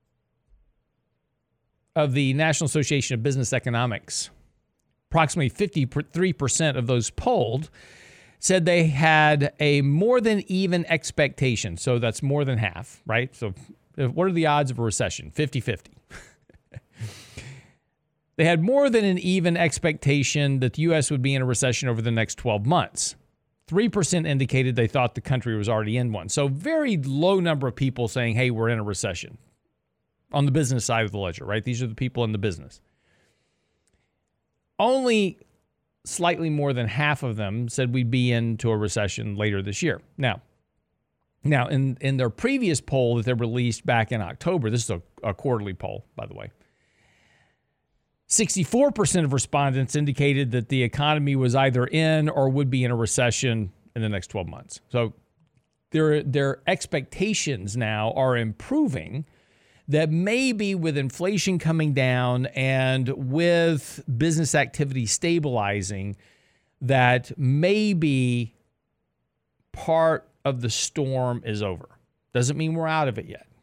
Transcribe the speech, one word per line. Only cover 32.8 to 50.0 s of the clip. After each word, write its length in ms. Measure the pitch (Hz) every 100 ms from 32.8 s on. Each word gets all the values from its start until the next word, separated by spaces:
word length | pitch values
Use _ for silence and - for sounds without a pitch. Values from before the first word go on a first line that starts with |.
| _ _ _ _ _ _ _ _ _ _ _ _ _ _ _ _ _ _ _ -
Only 600 | 220 269 254 220 190 - _ _ _ _ _ _ -
slightly 460 | - 170 175 165
more 200 | 147 143
than 160 | 123 110
half 360 | 117 147 143
of 120 | 131 110
them 320 | 101 110 117
said 280 | - 127 127
we'd 160 | 117
be 200 | 127 123
into 380 | 117 117 110 117
a 80 | 107
recession 600 | 104 113 101 - 110 101
later 260 | 107 98
this 180 | 98 101
year. 220 | 160 87 - -
Now, 240 | 127 95 - _ _ _ _ _ _ _ _ _
now 240 | 143 139 120
in, 300 | 135 135 120
in 180 | 135 135
their 120 | 123
previous 500 | - 240 269 214 143
poll 360 | - 135 120 120
that 100 | 113
they 80 |
released 540 | 120 117 123 123 110 -
back 240 | 117 107
in 100 | 113
October, 480 | 92 - 165 180 110
this 140 | 120
is 80 | 113
a, 100 | 90 - -
a 100 | 110
quarterly 400 | 95 143 117 101
poll, 320 | 92 95 101 - -
by 120 | 104
the 80 | -
way, 160 | - - _ _ _ _ _ _ _ _ _ _ _ _ _ _ _ _ -
sixty-four 640 | - 202 190 151 240 285
percent 340 | 214 185 180 147
of 80 |
respondents 600 | 135 - 143 139 135 127
indicated 560 | 151